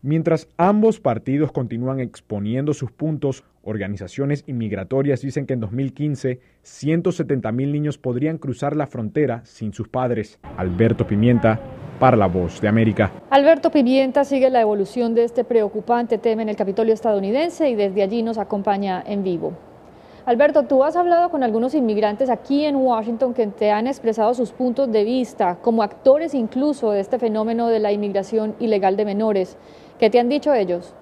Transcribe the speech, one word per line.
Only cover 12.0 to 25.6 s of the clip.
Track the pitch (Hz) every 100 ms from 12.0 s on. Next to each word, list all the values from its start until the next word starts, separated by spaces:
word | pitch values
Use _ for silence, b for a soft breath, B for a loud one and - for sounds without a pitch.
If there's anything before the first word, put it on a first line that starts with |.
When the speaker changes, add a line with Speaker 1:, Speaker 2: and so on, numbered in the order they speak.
| 131 120
Speaker 1:
La | 95
Voz | 90 87 -
de | 107
América. | 110 110 98 101 - -
Speaker 2:
Alberto | 277 285 320 330
Pimienta | 311 247 262 269 269
sigue | 277 269 262
la | 254
evolución | 214 208 190 247 233
de | 226
este | 233 233
preocupante | 240 233 208 214 208 240 240 214
tema | 233 220
en | 220
el | 202
Capitolio | 196 190 220
estadounidense | 220 226 202 196 247 339 330 302
y |
desde | 220 202 190
allí | 196 233
nos | 226 226
acompaña | 196 208 202 202 196 180 -
en | 202
vivo. | 190 170 160 175 - - B B B B -
Alberto, | 233 294 302
tú | 240 269
has | 277 330
hablado | 349 339 349
con | 320
algunos | 247 220 247
inmigrantes | 294 233 208 214 208 262
aquí | 233 - 277
en | 302 277
Washington | 262 226 220 226 262
que | 240 214
te | 202 208
han | 208 226
expresado | 262 226 220 220
sus | 247 226
puntos | - 254 233 269
de | 214
vista, | 208 254 233 - 190 175